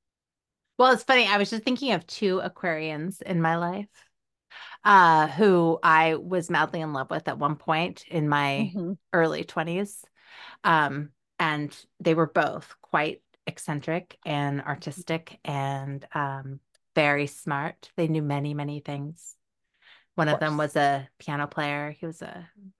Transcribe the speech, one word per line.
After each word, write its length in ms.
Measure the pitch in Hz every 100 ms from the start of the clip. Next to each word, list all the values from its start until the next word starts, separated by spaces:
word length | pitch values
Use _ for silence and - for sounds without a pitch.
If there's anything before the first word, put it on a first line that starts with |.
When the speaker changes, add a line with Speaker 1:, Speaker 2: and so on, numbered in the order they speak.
| _ _ _ _ _ _ _ -
Speaker 1:
Well, 140 | 254
it's 120 | 240
funny. 220 | - 254 208
I 120 | 202
was 120 | 202
just 120 | 226
thinking 280 | 247 254 269
of 140 | 208 -
two 340 | - 196 185
Aquarians 800 | 180 - 180 156 160 151 170 -
in 180 | - 175
my 160 | 160 165
life, 300 | 175 196 208 _ _ _ _ _ _ - - -
uh, 440 | 208 196 170 160 151
who 500 | 147 214 175 165 160
I 320 | 170 160 160 156
was 340 | 170 185 170
madly 300 | 156 151 170
in 120 | 156
love 180 | 139 135
with 180 | 160 156
at 100 | 135
one 180 | 147 147
point 480 | - 160 180 170 -
in 200 | 170 151
my 440 | 143 143 139 143
Speaker 2:
Mm-hmm. 180 | 190 170 190 -
Speaker 1:
early 320 | 175 160 156
twenties. 600 | 165 170 160 175 202 - - _ _ - - -
Um, 460 | 202 160 143 139 147 _ _ -
and 380 | 160 151 147 - - -
they 140 | 170
were 120 | 160 160
both 480 | 180 147 131 - -
quite 400 | - 151 156 - _ _ -
eccentric 720 | - - 147 156 170 175 -
and 380 | 165 147 143 139
artistic 760 | 143 139 156 143 170 165 - -
and, 600 | - 139 135 139 139 139 -
um, 460 | 151 139 135 135 139 _ _ _
very 320 | 156 147 143 143
smart. 640 | - - 139 156 - - -
They 120 | 160
knew 140 | 160
many, 320 | 147 143 147
many 260 | 147 143 147
things. 560 | 143 143 143 165 - - _ _ _ _ _ _ _
One 140 | - 151
of 120 | 147
them 140 | 156
Speaker 2:
Of 40 | 151
course. 160 | 151
Speaker 1:
was 20 | 156
a 320 | 143 139 135 _
piano 280 | - 143 147
player. 460 | - 147 143 147
He 140 | 151 165
was 160 | 160
a 260 | - 175 170 208 190